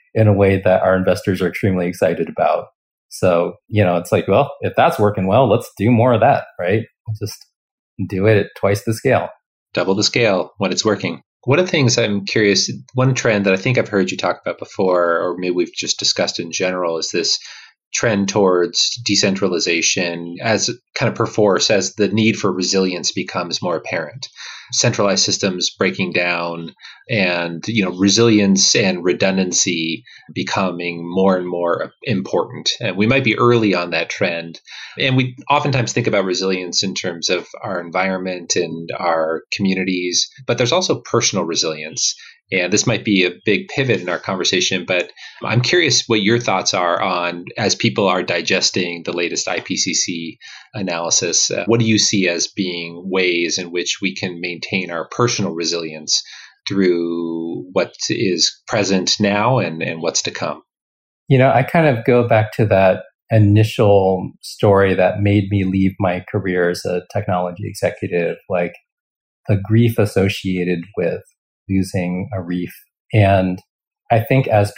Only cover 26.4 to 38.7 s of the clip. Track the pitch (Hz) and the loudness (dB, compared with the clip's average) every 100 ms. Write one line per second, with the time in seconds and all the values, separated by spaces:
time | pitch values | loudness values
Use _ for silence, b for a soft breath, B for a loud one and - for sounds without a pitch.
26.4 | 85 85 82 - B B - 117 90 87 | -4 -6 -10 -16 B B -6 -2 0 0
27.4 | 85 82 95 113 92 90 101 104 117 107 | -4 -6 -4 -2 -2 2 2 4 6 6
28.4 | 98 95 - - 98 90 87 87 95 95 | 4 4 2 2 0 0 0 0 0 0
29.4 | 92 85 - 85 80 82 B B B 107 | 0 0 -2 -2 -4 -6 B B B -10
30.4 | 95 - 95 87 87 85 85 90 95 92 | -4 -2 -2 -2 -6 -6 -4 2 2 2
31.4 | 90 87 87 85 82 - - 98 98 92 | 0 -2 -2 -2 -4 -8 -4 -4 -2 -2
32.4 | 82 78 80 - 104 92 110 135 127 107 | -2 -4 -6 -4 -4 0 2 2 2 4
33.4 | 120 120 107 90 87 82 85 - 95 85 | 4 6 4 2 0 -4 -4 -2 -2 -2
34.4 | 82 80 B B B - 135 131 127 - | -8 -14 B B B -4 0 2 0 -4
35.4 | - 143 147 131 117 - 110 101 92 90 | -2 0 2 0 0 0 0 0 0 0
36.4 | 95 92 90 87 98 87 92 85 80 87 | 0 -2 -2 -4 -4 -4 -6 -6 -2 -2
37.4 | - - - 92 85 87 95 92 92 90 | -4 -12 -8 -8 -4 -2 -2 -2 -4 -8
38.4 | 87 95 85 | -4 -2 -2